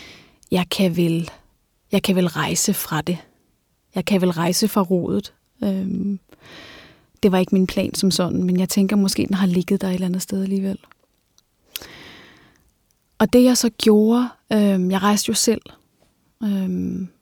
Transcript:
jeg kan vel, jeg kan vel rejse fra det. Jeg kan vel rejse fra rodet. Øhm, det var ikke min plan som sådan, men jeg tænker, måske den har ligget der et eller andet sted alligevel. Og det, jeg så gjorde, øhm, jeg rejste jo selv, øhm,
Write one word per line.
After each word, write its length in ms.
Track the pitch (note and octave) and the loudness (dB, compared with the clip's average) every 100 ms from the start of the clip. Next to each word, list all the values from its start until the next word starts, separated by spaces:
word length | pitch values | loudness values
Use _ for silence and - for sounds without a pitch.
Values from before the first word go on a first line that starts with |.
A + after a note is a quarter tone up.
| - - - _ _ | -20 -20 -20 _ _
jeg 140 | F#3 F3 | -2 -2
kan 260 | - F#3 E3 | 0 0 2
vel, 320 | E3+ E3 E3 - _ _ _ _ _ | 0 0 -4 -12 _ _ _ _ _
jeg 120 | G3+ | -2
kan 120 | - F#3 | 0 0
vel 120 | F3 | 0
rejse 460 | D#3 D3+ F3 - | -2 -4 -2 -2
fra 280 | F#3 - D#3 | -2 -4 -4
det. 160 | E3 F3 - _ _ _ _ _ _ F#3+ | -4 -6 -10 _ _ _ _ _ _ -8
Jeg 100 | - | -2
kan 160 | G3 | 0
vel 100 | F3+ | 0
rejse 360 | E3 F3 F3+ G#3+ | 0 -2 0 0
fra 140 | G#3+ | 0
rodet. 520 | F3 F3+ E3+ G3+ - _ _ _ | 0 0 0 -4 -6 _ _ _
Øhm, 560 | G#3 F#3+ F#3+ F#3+ G3+ G3 _ _ - - - - - _ _ _ | -4 -4 -4 -4 -4 -6 _ _ -20 -20 -20 -20 -20 _ _ _
det 80 | G#3 | 2
var 60 | F#3 | 2
ikke 180 | F#3 F#3+ | 2 2
min 120 | F#3 | 2
plan 280 | - F#3 - | -2 -4 -2
som 160 | F#3+ | 0
sådan, 320 | F3 F3 F#3 | 0 -2 -2
men 160 | F3+ F3+ | 0 0
jeg 100 | F#3 | 0
tænker, 260 | G3+ F#3+ G3+ | 0 2 2
måske 300 | F#3+ - - | 0 0 -2
den 60 | |
har 140 | F#3+ F#3+ | 0 0
ligget 340 | F3+ F3 G3 | 0 0 -2
der 60 | F#3+ | -2
et 60 | |
eller 140 | F3+ F#3 | -2 -2
andet 140 | F#3 | -4
sted 220 | - G3 | -4 -4
alligevel. 340 | F#3+ G3 F#3+ F#3+ _ _ _ _ _ _ _ _ _ - - - - - - - _ _ _ _ _ _ _ - | -2 -2 -4 -6 _ _ _ _ _ _ _ _ _ -18 -16 -20 -20 -20 -20 -20 _ _ _ _ _ _ _ -2
Og 140 | G#3+ | 4
det, 100 | B3 | 6
jeg 140 | B3+ A#3+ | 6 4
så 120 | A#3 | 0
gjorde, 600 | - A3 G#3+ A3 A#3+ B3 - - | 0 4 4 4 2 -2 -8 -2
øhm, 380 | G#3+ G3+ F#3+ F3+ | 2 2 2 0
jeg 120 | F#3+ | 0
rejste 260 | G3+ G#3 - | 2 2 0
jo 40 | |
selv, 280 | G#3 - A3 - - _ _ _ _ _ _ | 0 0 -2 -6 -20 _ _ _ _ _ _
øhm, 640 | G#3 G3 F#3 F3+ F#3 F#3 F#3 _ | -4 -2 -2 -4 -4 -6 -10 _